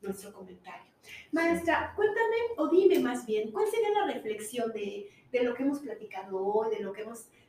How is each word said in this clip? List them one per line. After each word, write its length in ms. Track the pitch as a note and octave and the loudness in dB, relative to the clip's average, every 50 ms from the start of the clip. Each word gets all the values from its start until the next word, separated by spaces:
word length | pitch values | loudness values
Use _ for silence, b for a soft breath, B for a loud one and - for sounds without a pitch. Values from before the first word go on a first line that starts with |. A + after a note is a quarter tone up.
nuestro 320 | - G3 F#3+ - - G3 G3+ | -8 -8 -8 -8 -10 -16 -16
comentario. 540 | F#3+ F#3+ F#3 F3+ - - F#3 - - - - _ B B B B B B B - | -16 -18 -18 -18 -18 -16 -16 -16 -16 -18 -20 _ B B B B B B B 0
Maestra, 600 | D#4+ E4+ E4+ E4+ E4+ - E4+ D4+ - - - - | 2 2 2 2 2 2 2 2 2 0 -2 0
cuéntame, 400 | - G#4 G#4+ G#4 A4+ A4+ A4 A4+ A4+ A#4 A#4 - | 2 2 2 4 2 2 2 2 2 0 -2 0
o 120 | - D#4 C#4+ | -2 0 4
dime 320 | D#4+ F#4 G4 F#4 F4 C#4 | 6 6 8 8 6 6
más 260 | B3+ B3+ B3+ B3 - | 4 2 0 -2 -2
bien, 240 | - G#3+ G#3+ G#3+ - | -2 -2 -2 -2 -2
¿cuál 160 | - F#4+ G#4+ G#4+ | -2 -2 0 0
sería 220 | A4 A#4+ A4 G#4 | 2 2 2 2
la 220 | G#4 G#4 F4 C#4+ B3 | 2 2 2 0 -2
reflexión 600 | B3 - A3 G#3+ G#3 - - - A#3+ A3+ A3+ A3+ | -4 -4 -6 -6 -6 -8 -6 -4 -4 -2 -2 -4
de, 380 | G#3+ G3+ G3 G3 - B B B B B _ - | -4 -6 -6 -6 -8 B B B B B _ 0
de 100 | A#3+ B3 | 0 2
lo 120 | A#3+ A#3+ | 0 0
que 100 | - C#4 | 0 0
hemos 160 | C#4 C#4+ C#4+ | 0 0 0
platicado 580 | D4 A#3+ G3+ - G#3+ - - F#3 F#3+ G3 F#3+ F#3+ F#3+ | -4 -8 -10 -10 -10 -10 -10 -10 -8 -4 -4 -2 0
hoy, 240 | G3+ G#3+ A3 A3 A3+ A3 | 2 2 2 2 2 0
de 40 | G3+ G3+ | -2 -4
lo 100 | F#3+ G3 | -6 -6
que 100 | G#3+ G#3+ | -8 -10
hemos, 240 | A3+ A#3 - - b b b b | -10 -12 -14 -16 b b b b